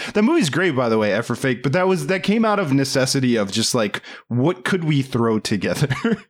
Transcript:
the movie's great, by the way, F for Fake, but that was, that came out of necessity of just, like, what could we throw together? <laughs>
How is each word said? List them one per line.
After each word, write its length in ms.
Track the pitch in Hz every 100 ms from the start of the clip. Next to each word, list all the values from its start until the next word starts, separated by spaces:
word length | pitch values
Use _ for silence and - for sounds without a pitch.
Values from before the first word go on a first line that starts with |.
| -
the 80 | 214
movie's 280 | 220 339 180
great, 260 | 123 185 127
by 120 | 120
the 80 | 110
way, 140 | 104
F 140 | 98 117
for 80 |
Fake, 280 | 120 135 120
but 100 | 143
that 160 | 160 185
was, 180 | 185 147
that 140 | 185
came 220 | - 220
out 160 | 220 208
of 120 | 170
necessity 640 | 135 135 139 131 139 127 113
of 140 | 98
just, 240 | 101 110
like, 280 | 123 104 - - - -
what 360 | 120 139 180
could 200 | - 190
we 180 | 160 147
throw 360 | 131 123 117 110
together? 480 | - 104 95 - 139
<laughs> 160 | - 226 220 -